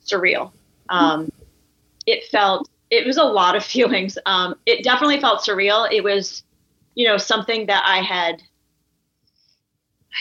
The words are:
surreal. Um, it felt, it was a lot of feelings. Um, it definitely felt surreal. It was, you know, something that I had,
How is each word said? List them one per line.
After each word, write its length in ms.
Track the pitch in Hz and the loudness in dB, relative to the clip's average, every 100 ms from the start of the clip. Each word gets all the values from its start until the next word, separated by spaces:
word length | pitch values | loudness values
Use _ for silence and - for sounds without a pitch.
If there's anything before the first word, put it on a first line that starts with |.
| - | -6
surreal. 460 | 202 180 - - - _ _ - | 0 0 0 -4 -14 _ _ -4
Um, 420 | 180 165 156 160 - - _ _ _ _ _ - | 2 2 2 -6 -12 -20 _ _ _ _ _ -2
it 200 | - - | -2 -2
felt, 440 | 214 196 190 - _ _ | 0 2 0 -4 _ _
it 160 | 233 240 | 0 2
was 120 | 269 | 2
a 60 | |
lot 320 | 285 208 180 196 | 2 4 2 0
of 80 | |
feelings. 540 | - 247 240 208 190 - 196 | -2 0 0 0 -4 -6 -2
Um, 300 | 185 180 - - | -2 -2 -2 0
it 180 | 240 | 0
definitely 360 | 247 247 294 285 | 2 2 2 2
felt 220 | 277 254 | 2 0
surreal. 480 | - 190 196 214 226 | -2 0 2 2 2
It 120 | 214 | 0
was, 400 | 196 202 190 - - _ _ _ _ - | 0 -2 -4 -10 -20 _ _ _ _ -2
you 100 | 233 | 0
know, 100 | 202 | 0
something 500 | - 220 202 226 208 | 0 -2 -2 -4 0
that 160 | 196 190 | 0 2
I 160 | 190 | 0
had, 400 | 190 180 170 170 _ _ _ _ _ _ _ _ _ _ _ _ _ _ _ _ _ - | -2 -4 -4 -6 _ _ _ _ _ _ _ _ _ _ _ _ _ _ _ _ _ -8